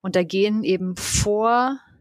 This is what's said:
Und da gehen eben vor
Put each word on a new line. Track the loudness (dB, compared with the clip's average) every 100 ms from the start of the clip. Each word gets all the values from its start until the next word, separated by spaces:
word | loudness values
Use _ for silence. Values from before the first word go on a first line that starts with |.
Und | -2 0
da |
gehen | 0 2 2 2
eben | 0 -2 -2 -6
vor | -4 -2 0 2 2 2 2 -2 -10 _